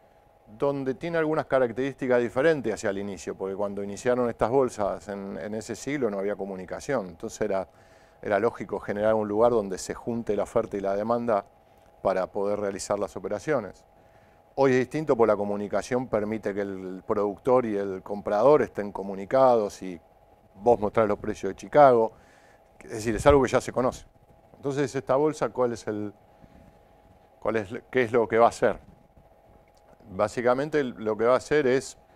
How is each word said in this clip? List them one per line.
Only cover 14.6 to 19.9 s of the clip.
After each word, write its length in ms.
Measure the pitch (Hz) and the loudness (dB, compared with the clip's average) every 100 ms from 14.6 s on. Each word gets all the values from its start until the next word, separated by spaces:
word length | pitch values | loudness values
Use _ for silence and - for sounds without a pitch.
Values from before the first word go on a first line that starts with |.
| 139 | 4
es 40 | 127 | 4
distinto 400 | 117 151 151 120 | 2 -4 0 4
porque 140 | 110 | 4
la 60 | 101 | 4
comunicación 720 | 104 101 101 101 - 127 123 | 0 -4 -4 -4 -2 -4 -2
permite 460 | 110 104 110 104 | -2 -2 -4 -4
que 80 | 101 | -4
el 400 | 101 95 95 92 - | -4 -6 -10 -12 -4
productor 580 | 104 104 92 131 127 113 | -2 -2 -2 2 2 2
y 100 | 101 | -4
el 280 | 98 95 | -4 -6
comprador 580 | - 104 98 104 131 151 | -8 -8 -2 2 6 6
estén 300 | 104 - 101 | 2 -4 -8
comunicados 920 | 98 98 95 98 131 131 120 101 - | -8 -8 -10 -2 4 6 4 2 -6
y 180 | 95 | -12